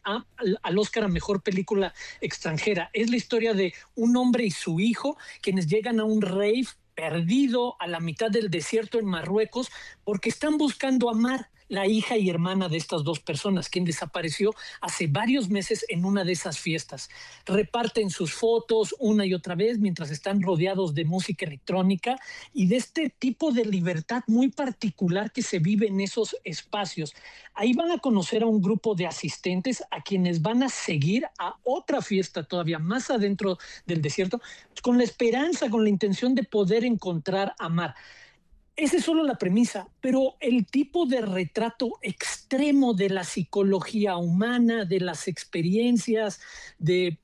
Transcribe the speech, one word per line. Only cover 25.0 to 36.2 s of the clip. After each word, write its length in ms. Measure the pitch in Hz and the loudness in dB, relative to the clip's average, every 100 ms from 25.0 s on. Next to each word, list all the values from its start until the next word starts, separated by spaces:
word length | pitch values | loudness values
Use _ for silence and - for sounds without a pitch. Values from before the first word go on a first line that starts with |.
| 180 185 214 | 0 0 -2
que 80 | - | -4
se 180 | - 190 | -4 0
vive 280 | 160 208 214 | 2 2 2
en 120 | 196 | 0
esos 380 | 196 - 214 - - | -2 -2 -4 -6 -10
espacios. 680 | 160 - 208 190 - 151 - - - - | -12 -8 -6 -4 -6 -8 -10 -20 -20 -16
Ahí 200 | - 220 | -2 0
van 180 | 254 339 | 2 2
a 60 | 349 | 0
conocer 460 | 269 208 165 226 | 2 2 2 0
a 40 | 226 | 2
un 140 | 214 | 2
grupo 340 | 190 220 226 190 | 2 0 0 -2
de 100 | 175 | -4
asistentes 800 | - 160 - 180 185 262 247 - | -4 -8 -6 -4 -2 -2 -4 -6
a 100 | - | -12
quienes 400 | - 196 180 165 | -4 0 2 2
van 220 | 156 240 | 2 2
a 60 | 269 | 0
seguir 560 | - - 156 143 220 330 - | -2 -4 0 2 0 -2 -6
a 180 | - - 247 | -8 -6 -4
otra 360 | 269 - 302 | -2 -2 -2
fiesta 420 | - 190 180 - | 0 0 -2 -6
todavía 360 | 151 180 165 160 | -6 -4 -2 -2
más 320 | 160 240 - | -2 -2 0
adentro 460 | 254 202 196 196 180 - - - | 0 0 0 -2 -4 -8 -12 -4
del 160 | 170 | -2
desierto, 380 | 147 139 190 240 - - - - | -2 -2 -2 -4 -8 -20 -20 -6
con 160 | 247 247 | 2 4
la 60 | |
esperanza, 640 | 240 - 240 240 311 294 277 | 2 2 0 2 0 0 0
con 140 | 226 | 2
la 60 | 214 | 4
intención 440 | 196 208 190 | 4 0 0